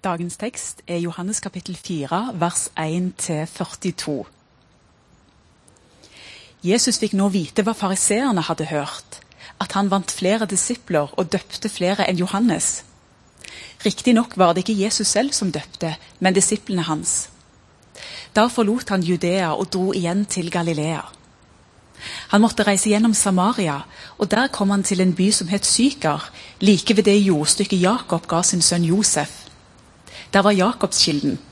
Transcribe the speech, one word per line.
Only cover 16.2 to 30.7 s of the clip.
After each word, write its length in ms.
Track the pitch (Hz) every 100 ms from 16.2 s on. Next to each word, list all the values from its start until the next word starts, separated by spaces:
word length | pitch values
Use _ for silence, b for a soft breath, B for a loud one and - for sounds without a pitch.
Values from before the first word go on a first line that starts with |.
| 185
disiplene 540 | 190 190 214 - 185 165
hans. 400 | 151 170 - - - _ _ _ _ _ B B B B
Da 140 | - 233
forlot 400 | 240 208 240 -
han 160 | 196 165
Judea 460 | 175 175 190 175
og 160 | 156 190
dro 220 | 190 185
igjen 320 | 196 170 190 208
til 240 | - 170
Galilea. 540 | 175 170 156 151 160 - - - _ _ _ _ _ _ B B B B
Han 80 | 202
måtte 240 | 220 - 208
reise 240 | 196 214
gjennom 240 | 208 226
Samaria, 680 | 208 202 185 190 240 175 143 - B B B
og 160 | 196
der 160 | 214 262
kom 240 | - 196
han 80 | 196
til 240 | 185 180 185
en 80 |
by 160 | 175 185
som 240 | 214 170
het 160 | 196 -
Syker, 560 | - 254 - 160 147 - B B B
like 380 | 196 190 - 208
ved 80 | 208
det 140 | 202
jordstykket 640 | 196 160 151 - 196 190 180
Jakob 400 | 247 - 170 -
ga 160 | 165
sin 240 | 175 180 165
sønn 240 | 175 165
Josef. 480 | 190 214 - 147 - - - - - - - - B B
Der 140 | 196 196
var 100 | 202
Jakobskilden. 840 | 185